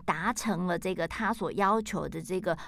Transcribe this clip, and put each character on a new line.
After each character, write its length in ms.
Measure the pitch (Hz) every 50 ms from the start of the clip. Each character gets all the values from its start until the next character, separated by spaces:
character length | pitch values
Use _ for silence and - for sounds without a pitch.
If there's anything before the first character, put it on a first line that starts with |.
| -
达 260 | - 156 160 175 226
成 340 | 240 - - 226 185 165 180
了 140 | 180 170 165
这 160 | - 185 185
个 100 | 175 165
他 280 | 165 - - 226 196 226
所 180 | - 190 151
要 300 | - 196 196 190 214 226
求 260 | 220 - 202 165 147
的 140 | 139 - 160
这 180 | 165 - 185 185
个， 180 | 214 180 160 - -